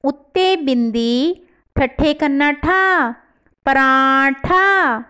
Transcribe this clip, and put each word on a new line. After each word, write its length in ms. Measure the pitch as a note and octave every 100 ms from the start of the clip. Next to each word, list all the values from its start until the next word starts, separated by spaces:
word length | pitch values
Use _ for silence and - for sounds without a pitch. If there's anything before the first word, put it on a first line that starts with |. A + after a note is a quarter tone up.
उत्ते 520 | C4+ C#4+ _ F#4 F#4 F#4+
बिंदी, 840 | C#4 B3 A#3 A3+ A#3 B3 D4+ F#4 _ _ _ -
ठट्ठे 380 | B3+ C4 D4+
कन्ना 360 | D4 D4+ C#4 D4
ठा, 600 | C#4+ D4 F#4 F#4+ F4+ A#3+ A#3 _ _ _ _ -
पराठा। 1300 | C4+ C4+ C4 C4+ C4+ C4+ C4+ - F#4 G4 G4 D#4 A3+